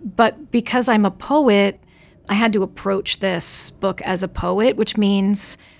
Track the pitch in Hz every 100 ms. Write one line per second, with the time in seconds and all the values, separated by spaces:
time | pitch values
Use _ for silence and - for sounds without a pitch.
0 | 190 208 220 - 302 240 226 247 240 214
1 | 202 - - 294 262 202 196 - _ _
2 | - _ - 202 226 202 185 - 196 196
3 | - - 190 175 - - - - 196 185
4 | - 175 185 - 175 190 240 - 214 214
5 | 202 196 196 202 - - -